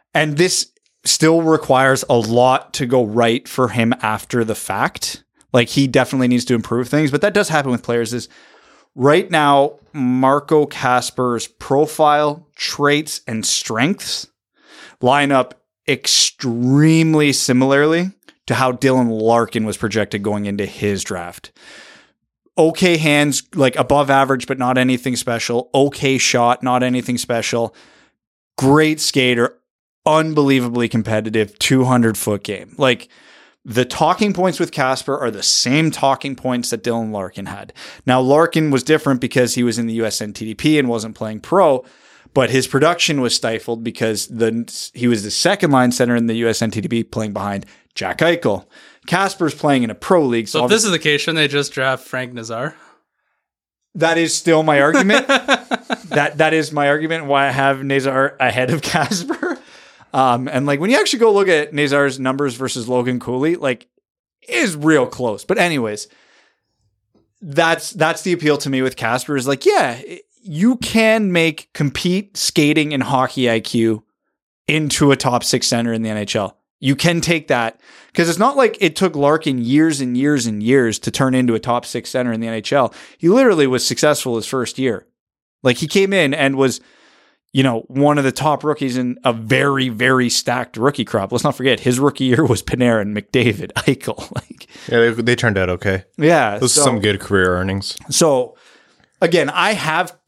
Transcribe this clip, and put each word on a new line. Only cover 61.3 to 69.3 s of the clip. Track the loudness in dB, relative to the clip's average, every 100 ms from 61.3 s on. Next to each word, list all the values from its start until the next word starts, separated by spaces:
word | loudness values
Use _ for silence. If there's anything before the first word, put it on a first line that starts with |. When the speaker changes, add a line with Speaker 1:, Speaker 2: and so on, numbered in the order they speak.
Speaker 1:
look | 4 4
at | 2 0
Nazar's | -2 0 2 0 -2
numbers | -4 -2 -4
versus | -4 -6 -6 -4
Logan | -2 -2 -4
Cooley, | -4 -2 -2 -2
like, | -2 -4 _ _ _ _ _ _
it | -8
is | -2 -2
real | 0 2 2 2
close. | -2 -6 -4
But | -4 0
anyways, | 0 -2 -4 -6 -12 _ _ _ _ _ _ _ _ _ _ _ _ _
that's, | -8 -2 0 0 -4
that's | -2 -2 -2
the | -2
appeal | -2 0 0
to | -2
me | -2
with | -2 -4
Kasper | -4 -4 -4